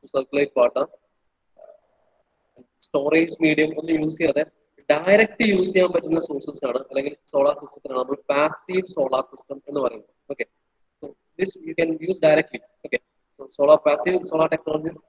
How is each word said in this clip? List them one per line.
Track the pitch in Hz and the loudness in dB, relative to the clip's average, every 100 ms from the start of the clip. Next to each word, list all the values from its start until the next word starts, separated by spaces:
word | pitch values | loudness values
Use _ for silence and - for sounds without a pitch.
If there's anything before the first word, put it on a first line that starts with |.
| 139 | -4
സർക്കുലേറ്റ് | 135 131 143 143 - | -4 -2 -2 0 2
വാട്ടർ, | 120 - 135 - _ _ _ _ _ _ - - _ _ _ _ _ _ _ _ _ _ | 2 2 -4 -8 _ _ _ _ _ _ -20 -20 _ _ _ _ _ _ _ _ _ _
സ്റ്റോറേജ് | - 147 143 160 165 - | -6 -4 0 2 2 0
മീഡിയം | 160 151 156 151 | 0 2 0 -2
ഒന്നും | 165 160 | -2 -2
യൂസ് | 156 156 | -2 -2
ചെയ്യാതെ | 160 139 151 _ _ _ _ | -2 0 -4 _ _ _ _
ഡയറക്റ്റ് | 147 175 208 220 - 226 | -2 4 4 4 0 0
യൂസ് | 190 185 | 2 2
ചെയ്യാൻ | 190 180 | 2 2
പറ്റുന്ന | 175 165 165 160 | 2 0 -2 -2
സോഴ്സസ് | 143 143 143 135 | -8 -8 -8 -4
ആണ്, | 120 135 | -4 -4
അല്ലെങ്കിൽ | 139 139 - _ | -4 -4 -8 _
സോളാർ | 143 139 147 | 2 2 0
സിസ്റ്റത്തിനാണ് | 143 - - 127 | -6 -18 -8 -6
നമ്മൾ | 127 139 _ | -4 -6 _
പാസീവ് | 143 156 156 - 185 185 - | 0 0 -2 -4 -4 -4 -2
സോളാർ | 135 131 131 | 0 0 -4
സിസ്റ്റം | - - 135 - | -12 -14 -16 -8
എന്ന് | 143 127 | -4 -2
പറയുന്നത്. | 113 - _ _ | -4 -20 _ _
Okay, | 143 117 _ _ _ _ _ | -10 -10 _ _ _ _ _
so | 143 - _ _ | -20 -20 _ _
this | 190 - 160 | -6 -6 -10
you | - | -4
can | 165 160 165 | -2 -2 -4
use | 185 | 0
directly. | 156 156 156 - _ _ | 4 4 2 -8 _ _
Okay, | - 123 _ _ _ _ | -8 -8 _ _ _ _
so | 135 - | -20 0
solar, | 143 151 151 | 4 6 4
passive | 147 180 180 185 | 0 0 -2 -2
solar | 160 160 | -2 0
technologies | 160 - 151 160 180 | -2 -4 -4 -6 -10